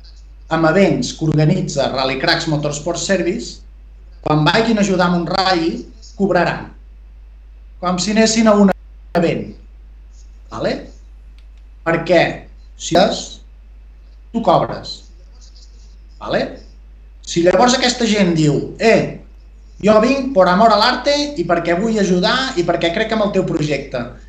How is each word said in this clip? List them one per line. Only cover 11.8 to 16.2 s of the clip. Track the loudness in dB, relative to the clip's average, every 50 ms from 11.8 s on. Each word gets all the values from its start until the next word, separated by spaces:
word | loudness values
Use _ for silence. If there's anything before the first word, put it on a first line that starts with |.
| -4
Perquè, | -4 -4 -2 0 2 4 4 2 2 -2 -8 -14 -20 -20 -20 -20 -20 -18
si | -14 -6 0 2
és, | 2 2 2 0 -4 -10 -14 -18 -20 -20 -20 -20 -20 -20 -20 -20 -20 -20 -20 -20 -20 -20 -20 -20 -20 -14 -8
tu | -6 -2
cobres. | 0 2 2 2 0 -2 -8 -10 -12 -14 -16 -18 -20 -20 -20 -20 -20 -20 -20 -20 -20 -20 -20 -20 -20 -20 -20 -20 -20 -20 -20 -20 -20 -20 -20 -14